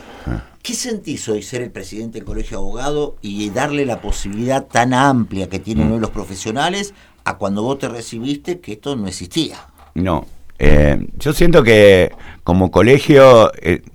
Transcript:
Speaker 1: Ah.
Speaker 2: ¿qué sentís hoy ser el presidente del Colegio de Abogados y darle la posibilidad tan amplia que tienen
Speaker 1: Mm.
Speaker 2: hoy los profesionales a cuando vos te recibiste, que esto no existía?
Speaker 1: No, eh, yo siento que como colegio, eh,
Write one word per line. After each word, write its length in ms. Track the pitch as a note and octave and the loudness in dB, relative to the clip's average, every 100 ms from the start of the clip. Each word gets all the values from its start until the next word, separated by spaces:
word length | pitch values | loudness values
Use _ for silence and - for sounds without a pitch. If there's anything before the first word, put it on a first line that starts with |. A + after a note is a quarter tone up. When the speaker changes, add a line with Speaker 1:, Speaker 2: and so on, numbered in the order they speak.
| - - - | -20 -16 -10
Speaker 1:
Ah. 140 | A#1 - _ | -10 -10 _
Speaker 2:
¿qué 100 | - | -12
sentís 560 | A3+ B3+ A3 - C3+ - | -10 -8 -10 -10 -10 -6
hoy 140 | G#2+ | -6
ser 180 | G2+ B2 | -6 -10
el 80 | A#2 | -10
presidente 480 | - - G#2 A2+ A2 | -14 -14 -12 -12 -12
del 80 | G2 | -10
Colegio 320 | G#2+ - G#2 | -8 -8 -6
de 60 | |
Abogados 480 | G2 G#2+ C#3 D3+ D3 - | -4 -4 -4 -4 -6 -8
y 300 | G#2+ G2+ G#2 | -10 -8 -6
darle 340 | G2+ C#3+ C#3+ C3+ | -4 -4 -4 -4
la 160 | G#2+ | -4
posibilidad 640 | G#2 - G2+ G#2 A#2+ C3+ - | -6 -6 -6 -6 -4 -4 -2
tan 280 | A#2 B2 B2+ | -2 0 2
amplia 520 | C#3 B2+ G2 G2 F2+ | 2 2 -2 -6 -8
que 120 | F#2 | -8
tienen 280 | G2+ A2 G#2+ | -6 -2 -2
Speaker 1:
Mm. 40 | |
Speaker 2:
hoy 60 | A2+ | -2
los 100 | G#2+ | -4
profesionales 840 | G#2+ F#2+ F#2+ A2 A#2 D#3+ G3 G3+ - _ _ | -8 -12 -12 -8 -6 -4 -6 -10 -14 _ _
a 140 | - F#2+ | -10 -6
cuando 240 | G2 G2+ | -6 -4
vos 160 | A#2 C#3 | -4 -6
te 100 | C3+ | -8
recibiste, 720 | A#2 A2+ A#2 B2+ C#3+ C#3+ F3 | -10 -14 -10 -8 -8 -10 -12
que 140 | - | -12
esto 220 | G#2+ C#3+ C3+ | -14 -10 -8
no 120 | G2 | -8
existía? 500 | F2+ F2+ E3 D3 - - _ _ | -10 -8 -6 -6 -8 -20 _ _
Speaker 1:
No, 320 | - F#2 D#2+ - - - - | -6 -4 -4 -6 -18 -18 0
eh, 500 | D2+ D2+ D2 A#1+ - - | 6 6 6 2 -4 -6
yo 120 | - | -4
siento 280 | D3+ E3+ D#3+ | 2 4 6
que 480 | A#2 G#2+ G2+ F#2 F2 - - - | 6 8 8 6 4 -2 -20 -10
como 280 | - F#2 F#2 | -2 0 2
colegio, 800 | E2+ G#2 C#3 - C#3+ C3+ A#2 G2 - | 2 4 4 6 8 8 8 6 0
eh, 220 | - F2+ - | -4 -4 -6